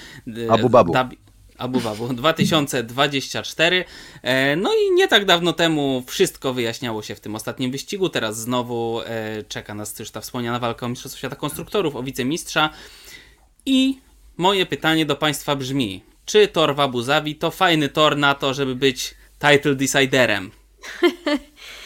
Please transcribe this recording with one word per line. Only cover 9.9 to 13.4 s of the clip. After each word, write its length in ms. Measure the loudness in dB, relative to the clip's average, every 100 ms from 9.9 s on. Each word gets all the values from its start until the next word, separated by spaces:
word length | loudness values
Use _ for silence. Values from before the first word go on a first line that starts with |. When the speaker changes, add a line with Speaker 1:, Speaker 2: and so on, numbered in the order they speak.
| -12
Speaker 1:
już 120 | -12
ta 100 | -12
wspomniana 380 | -10 -6 -4 -2
walka 260 | -4 -4 -6
o 40 |
Mistrzostwo 280 | -8 -12 -10
Świata 180 | -10 -8
Konstruktorów, 600 | -8 -8 -6 -2 -2 -4
o 80 |
wicemistrza. 680 | -6 -4 -4 -4 -4 -2 -2 -4 -20 -20 -20 -20 -20 _